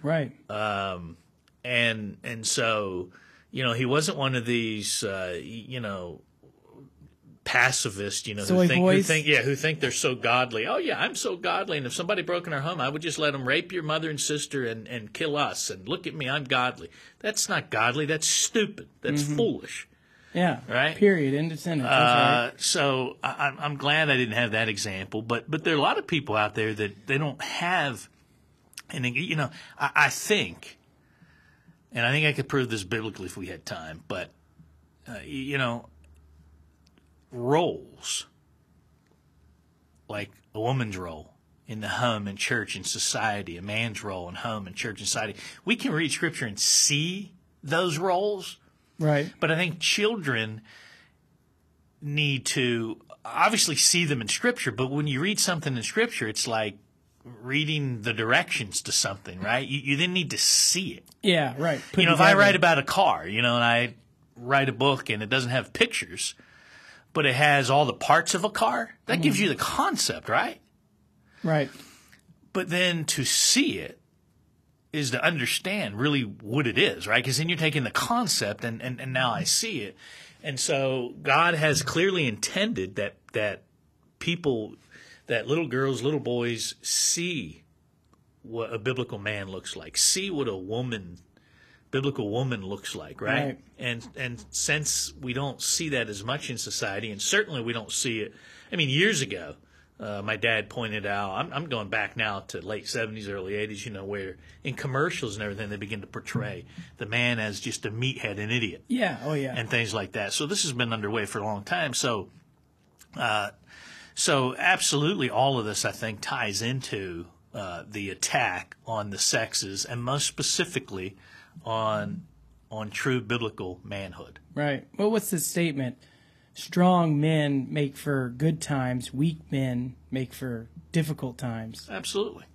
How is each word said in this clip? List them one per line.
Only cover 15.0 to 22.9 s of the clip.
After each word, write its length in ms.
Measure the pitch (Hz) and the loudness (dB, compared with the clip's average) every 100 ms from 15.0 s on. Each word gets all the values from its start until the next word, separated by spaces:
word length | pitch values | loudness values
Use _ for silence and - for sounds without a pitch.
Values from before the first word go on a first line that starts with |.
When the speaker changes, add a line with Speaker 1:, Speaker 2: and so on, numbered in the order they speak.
| 107 | -10
Speaker 2:
kill 240 | - 160 143 | -6 -2 0
us, 320 | 135 - - | 0 -2 -6
and 180 | 95 92 | -6 -6
look 200 | 180 175 | -6 -6
at 80 | 147 | -6
me, 120 | 131 | -2
I'm 160 | 147 131 | -2 0
godly." 440 | 131 123 120 - - - _ | 2 2 -2 -16 -18 -20 _
That's 280 | 208 208 - | -4 -2 0
not 220 | 175 - | -2 -2
godly. 360 | 113 117 127 147 | 2 2 2 0
That's 200 | 156 - | 2 2
stupid. 640 | - - 240 208 - - _ | 2 2 2 0 -2 -18 _
That's 200 | - 147 | -2 0
Speaker 1:
Mm-hmm. 120 | 147 151 | 0 2
Speaker 2:
foolish. 520 | 233 139 - - - _ _ _ - | 2 0 -6 -12 -12 _ _ _ -8
Speaker 1:
Yeah. 280 | 170 175 160 - | 2 2 2 0
Speaker 2:
Right? 280 | 120 147 156 | 2 2 6
Speaker 1:
Period. 360 | 208 185 139 139 | 6 6 4 2
End 160 | 160 | 0
of 80 | 160 | -4
sentence. 280 | 175 160 123 | -2 -2 4
That's 60 | 135 | 6
Speaker 2:
Uh, 480 | 123 120 120 120 120 | 8 8 6 4 2
Speaker 1:
right. 100 | - | -2
Speaker 2:
so 560 | - 180 139 | 0 2 2